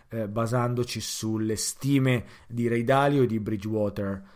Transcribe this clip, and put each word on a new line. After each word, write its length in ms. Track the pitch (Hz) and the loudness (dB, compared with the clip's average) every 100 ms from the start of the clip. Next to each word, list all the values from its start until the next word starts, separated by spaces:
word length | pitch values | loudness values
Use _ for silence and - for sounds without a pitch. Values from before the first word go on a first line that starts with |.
| - | -10
eh, 220 | 113 104 | -6 -4
basandoci 720 | 110 113 123 120 123 120 110 | -2 0 0 0 -2 -2 -4
sulle 560 | - - 110 110 110 107 | -6 -6 -2 -2 -2 -2
stime 680 | - - 135 139 131 123 - - - | -4 -4 2 4 4 2 -2 -18 -10
di 200 | 117 117 | -2 0
Ray 160 | 117 | 2
Dalio 400 | 117 135 143 143 | 4 4 4 4
e 20 | |
di 140 | 120 110 | 4 2
Bridgewater 840 | 107 107 107 110 104 101 98 98 98 | -2 -4 -2 -2 -2 -2 -4 -6 -12